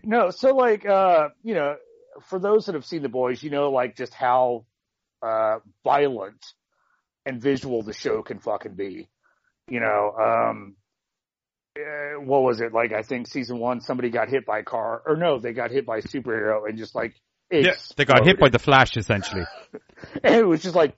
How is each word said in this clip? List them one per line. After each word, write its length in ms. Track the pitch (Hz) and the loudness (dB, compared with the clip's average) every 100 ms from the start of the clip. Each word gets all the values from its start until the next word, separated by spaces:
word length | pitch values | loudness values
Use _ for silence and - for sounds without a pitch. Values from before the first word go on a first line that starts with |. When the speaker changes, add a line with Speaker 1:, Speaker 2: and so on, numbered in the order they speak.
Speaker 1:
No, 260 | 214 233 185 | -2 2 2
so, 220 | 180 262 269 | 2 2 4
like, 300 | 247 214 202 | 4 2 2
uh, 440 | 196 190 165 151 - | 4 6 4 2 -2
you 120 | 226 | -4
know, 240 | 190 143 147 - _ _ - | -2 -2 -4 -10 _ _ -20
for 140 | - 190 | -8 -4
those 280 | 202 214 202 | 2 2 2
that 100 | 160 | -8
have 100 | - | -8
seen 160 | 170 | -8
The 80 | 135 | -6
Boys, 320 | 123 127 123 | -2 -2 -2
you 80 | 151 | -6
know, 220 | 143 143 | -2 0
like, 240 | 135 127 - | 0 -2 -4
just 180 | 123 | -12
how, 520 | - 127 127 127 120 - _ _ _ _ _ | -4 0 2 2 -2 -10 _ _ _ _ _
uh, 360 | 117 113 110 110 104 _ 135 | -4 -2 0 -2 -6 _ 0
violent 600 | 143 143 120 95 123 - _ _ _ _ _ _ _ - | 2 2 -2 -10 -16 -20 _ _ _ _ _ _ _ -12
and 160 | 127 | -4
visual 400 | 131 135 139 120 | -2 -2 -2 -6
the 120 | 107 | -6
show 300 | 104 135 110 | -8 -4 -4
can 160 | 107 110 | -6 -10
fucking 340 | - 104 110 95 | -6 -8 -8 -10
be. 340 | 98 90 - _ _ _ _ _ - | -10 -12 -18 _ _ _ _ _ -10
You 100 | 123 | -4
know, 340 | 113 104 104 110 | 0 0 0 0
um, 560 | 110 113 113 110 101 98 _ _ _ _ _ _ _ _ _ - | 0 2 0 -4 -12 -20 _ _ _ _ _ _ _ _ _ -14
uh, 400 | 147 147 143 147 | -12 -10 -10 -8
what 220 | 139 139 | 0 2
was 180 | 131 113 | 4 2
it? 120 | 117 | -2
Like, 180 | 113 117 | -2 -2
I 80 | 107 | -2
think 260 | 110 127 120 | -4 -6 -6
season 320 | 143 120 123 | -8 -6 -4
one, 220 | 117 123 | -4 -4
somebody 280 | - 127 123 | -4 -4 -2
got 200 | 120 110 | -2 -2
hit 160 | 135 - | -2 -2
by 140 | 107 | -6
a 40 | |
car, 380 | - 120 110 117 156 | -4 -6 -4 -6 -4
or 100 | 156 | -2
no, 240 | 170 135 | 0 -2
they 140 | 120 | -4
got 180 | 117 117 | -6 -6
hit 140 | 131 120 | -4 -4
by 120 | 113 | -6
a 40 | |
superhero 680 | - 139 123 110 107 107 107 | -6 -8 -6 -4 -2 -2 -4
and 100 | 110 | -10
just, 180 | 110 120 | -10 -8
like, 180 | 113 - _ _ - | -8 -10 _ _ -4
Speaker 2:
Yeah, 180 | 165 170 | 2 2
Speaker 1:
exploded. 240 | - - - | 0 -4 -2
Speaker 2:
they 80 | 139 | 4
got 200 | 131 127 | 6 6
hit 140 | 190 | 6
by 100 | 147 | 6
the 100 | 117 | 4
Flash, 380 | - 135 127 123 | 4 6 6 2
essentially. 460 | 101 104 - 98 85 - - | -2 -2 -2 -6 -8 -10 -18
Speaker 1:
<laughs> 500 | - _ - - - | -20 _ -20 -14 -4
And 100 | - 220 | 4 4
it 100 | 208 | 6
was 160 | 160 | 2
just, 120 | 185 175 | 2 2
like, 200 | 151 | 2